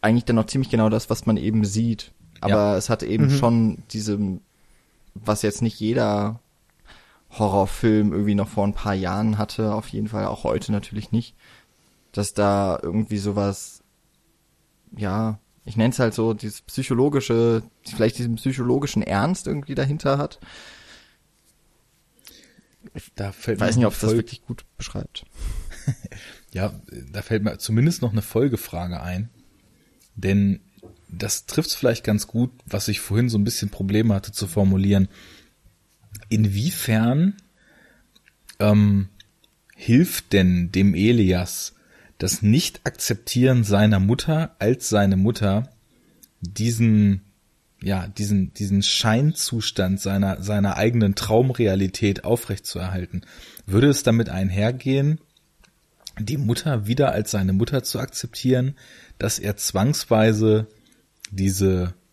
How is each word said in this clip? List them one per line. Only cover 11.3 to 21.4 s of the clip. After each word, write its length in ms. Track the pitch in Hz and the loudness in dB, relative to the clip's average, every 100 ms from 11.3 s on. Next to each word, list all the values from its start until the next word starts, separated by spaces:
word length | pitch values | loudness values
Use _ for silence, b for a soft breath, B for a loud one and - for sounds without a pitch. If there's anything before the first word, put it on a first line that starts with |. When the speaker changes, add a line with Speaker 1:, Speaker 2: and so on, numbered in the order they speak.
| _ b b b _ _ _ _ | _ b b b _ _ _ _
Speaker 1:
dass 220 | - 101 | -6 -6
da 440 | - 101 101 98 80 | 0 2 2 0 -2
irgendwie 340 | - 101 107 104 | -2 -4 -2 -4
sowas, 640 | 101 101 101 98 - - _ _ _ _ _ _ _ _ _ _ _ | -4 -2 -2 -4 -12 -20 _ _ _ _ _ _ _ _ _ _ _
ja, 440 | - 101 98 110 107 _ _ | -8 -4 -2 -4 -6 _ _
ich 120 | - 107 | -8 0
nenn's 200 | 117 120 | 0 2
halt 140 | 120 | 0
so, 220 | 104 113 | 0 -2
dieses 260 | 107 110 - | -2 -8 -14
psychologische, 1000 | - - 131 120 139 143 - 117 117 113 - _ | -12 -8 -2 2 2 2 0 2 2 0 -4 _
vielleicht 360 | - - 110 - | -18 0 0 0
diesen 180 | 120 113 | -4 -4
psychologischen 680 | 135 131 123 131 143 - | -4 -2 0 0 0 -4
Ernst 440 | - 98 131 185 - | -2 -2 0 -2 -4
irgendwie 280 | 151 143 | -8 -6
dahinter 440 | 135 135 151 143 139 | -4 -2 -2 -2 -2
hat. 200 | 147 - B B B B B B B B _ _ | -2 -8 B B B B B B B B _ _